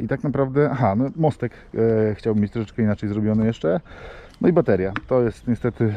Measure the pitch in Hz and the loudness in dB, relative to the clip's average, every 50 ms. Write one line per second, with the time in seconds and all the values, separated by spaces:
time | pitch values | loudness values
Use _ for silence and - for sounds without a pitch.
0 | 117 104 139 131 - 147 123 139 139 131 131 143 147 - - 120 - 98 98 113 | -4 -4 -4 -4 -4 -2 0 0 0 0 2 2 2 2 2 0 2 2 2 0
1 | 135 139 - 165 156 151 - - 123 117 - - - - - - 113 113 113 110 | -2 -2 -2 0 0 0 0 -2 -6 -8 -8 -12 -16 -6 -2 0 2 2 2 2
2 | 110 107 104 - - 117 107 107 104 101 - 117 107 - - - 113 104 101 - | 2 0 -2 -2 -2 0 0 0 0 0 -2 -6 -6 -6 -4 -2 0 0 0 -2
3 | 110 101 104 107 104 107 107 110 110 113 117 - - 151 185 160 - - - - | -4 -4 -2 -2 0 0 0 2 0 0 -2 -2 -2 -2 -2 -2 -4 -10 -16 -18
4 | - - - - - - - - - 175 165 131 120 123 101 90 92 95 98 - | -18 -18 -18 -20 -20 -20 -6 0 2 2 4 4 4 4 2 2 0 -2 -4 -6
5 | - - 131 127 120 113 - - - 123 117 - - 120 - - 117 107 104 | -4 0 2 2 2 0 -2 -4 -4 -4 -2 0 -2 -4 -2 0 0 -2 -2